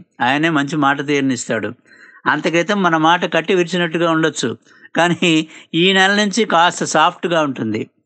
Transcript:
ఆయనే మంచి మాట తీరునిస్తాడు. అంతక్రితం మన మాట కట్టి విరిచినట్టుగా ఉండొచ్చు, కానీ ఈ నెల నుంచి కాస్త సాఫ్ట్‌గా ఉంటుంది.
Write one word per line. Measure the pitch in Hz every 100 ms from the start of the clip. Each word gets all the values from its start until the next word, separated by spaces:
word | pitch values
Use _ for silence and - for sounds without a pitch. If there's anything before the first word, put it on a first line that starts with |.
| - -
ఆయనే | 120 139 165
మంచి | 151 139 160
మాట | 139 143 143
తీరునిస్తాడు. | 143 135 120 - 113 104 110 _ - - - -
అంతక్రితం | 143 160 165 170 208
మన | 180 165
మాట | 156 175 180
కట్టి | 165 160 190
విరిచినట్టుగా | 175 180 170 165 170
ఉండొచ్చు, | 160 160 - 123 - _ _ - -
కానీ | 170 170 180 160 156 - -
ఈ | 160 185
నెల | 190 190 202
నుంచి | 208 190 208
కాస్త | 175 175 -
సాఫ్ట్‌గా | 156 156 160 170 180 165
ఉంటుంది. | 147 127 113 107 - _